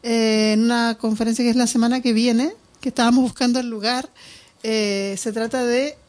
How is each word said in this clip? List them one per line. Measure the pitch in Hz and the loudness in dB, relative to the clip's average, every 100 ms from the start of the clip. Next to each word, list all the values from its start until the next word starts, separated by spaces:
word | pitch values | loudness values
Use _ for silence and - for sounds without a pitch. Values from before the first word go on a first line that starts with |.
eh, | 233 226 226 214 214 | 0 0 2 2 2
en | 214 | 2
una | 233 240 233 226 | 2 2 0 -2
conferencia | 226 214 226 226 | -4 -2 -2 0
que | 240 | 2
es | 240 | 2
la | 240 | 2
semana | 240 233 254 | 2 0 0
que | 247 | 0
viene, | 220 240 233 294 440 _ _ | 2 2 2 0 -4 _ _
que | 269 | -6
estábamos | - 233 247 | 0 4 4
buscando | 254 - 247 247 | 2 0 0 0
el | 247 | -4
lugar. | 220 214 247 - - - - - _ | -6 -4 -4 -6 -18 -20 -20 -20 _
Eh, | 220 220 208 196 196 196 | -4 -2 -2 -2 -4 -6
se | 226 | -6
trata | 220 226 254 240 | -6 -4 -2 0
de | 240 285 - | 0 -2 -8